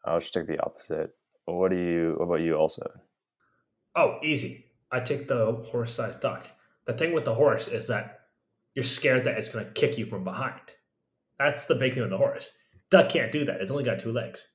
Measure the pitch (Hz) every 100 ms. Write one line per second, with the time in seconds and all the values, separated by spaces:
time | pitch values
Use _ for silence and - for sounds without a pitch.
0 | - 85 - 92 76 76 - - - 78
1 | 78 _ _ _ - 87 92 92 87 85
2 | 82 80 87 85 82 78 78 - - -
3 | _ _ _ _ _ _ _ _ _ -
4 | 160 - 156 139 98 - _ _ _ 123
5 | 120 135 - 123 110 117 - 123 117 -
6 | 110 - 127 123 - - _ _ - 117
7 | 165 165 - 113 143 110 - 113 - 107
8 | 113 - _ _ _ _ _ - 117 -
9 | 143 127 127 113 107 113 104 - 147 -
10 | 104 98 92 98 131 - - - _ _
11 | _ _ _ _ 143 - - 127 131 127
12 | 104 95 - - - - _ _ _ 185
13 | - 165 117 151 143 - 98 139 120 98
14 | 117 113 95 - -